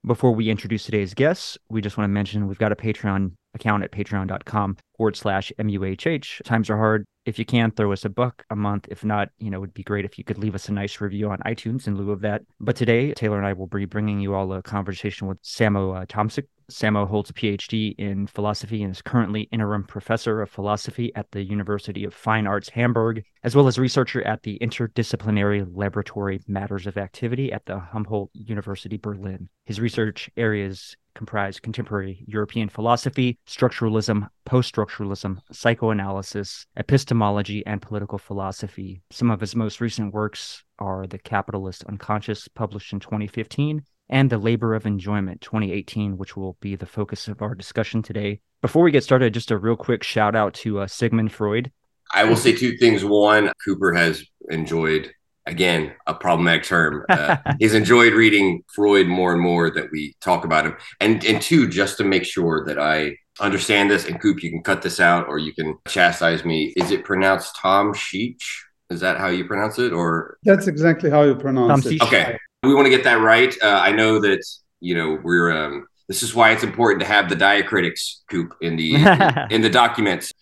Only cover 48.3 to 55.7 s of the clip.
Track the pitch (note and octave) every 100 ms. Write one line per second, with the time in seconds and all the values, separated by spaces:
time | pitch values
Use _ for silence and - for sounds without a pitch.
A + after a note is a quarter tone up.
48.3 | G#2 _ _ C3+ D#3 E3+ C#3+ - C3 B2
49.3 | G#2+ - G#2+ G#2+ A#2 - A2+ - A2 G#2
50.3 | A2 G2+ - A2 G2+ G2 - A#2 A2+ A2
51.3 | - G#2 A2 B2+ _ _ _ _ F#2+ -
52.3 | A2+ B2 - B2 A2 A#2+ G#2 G2+ G#2 G#2
53.3 | G#2+ G#2 - - F#2 F#2+ F2 E2+ D#2+ -
54.3 | _ - E2 D#2 E2 D#2+ D#2+ - _ _
55.3 | _ - E2 F2+